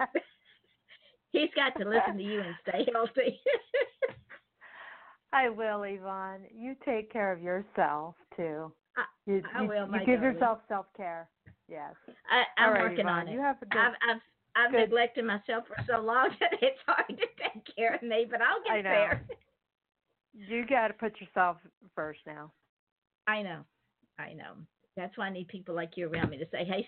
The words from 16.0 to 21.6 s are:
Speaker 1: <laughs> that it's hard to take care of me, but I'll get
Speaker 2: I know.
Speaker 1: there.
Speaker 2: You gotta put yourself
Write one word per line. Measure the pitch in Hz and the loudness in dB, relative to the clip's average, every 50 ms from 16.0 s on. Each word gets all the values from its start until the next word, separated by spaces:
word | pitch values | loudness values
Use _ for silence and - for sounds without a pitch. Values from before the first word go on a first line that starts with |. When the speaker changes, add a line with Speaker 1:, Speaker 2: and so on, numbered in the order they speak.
| 220 220 233 254 262 392 - | 2 2 4 4 4 4 2
Speaker 1:
<laughs> | - | 2
that | - - - - | 0 0 2 4
it's | 240 269 262 - - | 2 2 2 0 0
hard | - - - 403 | 0 2 2 0
to | - - | -2 -2
take | - 427 466 - - 311 - - 214 - - - | -4 -4 -6 -6 -6 -8 -6 -8 -8 -16 -10 -4
care | - 226 226 240 | 0 0 0 0
of | - 240 | 0 -2
me, | 233 220 226 233 220 | 0 2 2 0 0
but | - 233 233 | 0 2 2
I'll | 277 381 453 453 | 2 2 2 0
get | 453 226 | 0 0
Speaker 2:
I | 214 | 0
know. | 190 190 | 2 4
Speaker 1:
there. | 185 208 208 - - - - - - - _ _ _ _ _ _ _ _ _ _ _ _ _ _ _ _ _ _ - | 4 4 4 4 2 -2 -4 -10 -14 -16 _ _ _ _ _ _ _ _ _ _ _ _ _ _ _ _ _ _ -20
Speaker 2:
You | 214 202 190 226 233 240 | -18 -10 -6 -4 -4 0
gotta | 226 277 247 220 214 208 | 2 2 2 2 2 -2
put | - 226 214 214 - | -2 -6 -6 -6 -8
yourself | 196 - - 190 180 180 170 165 | -14 -4 2 2 2 2 2 -4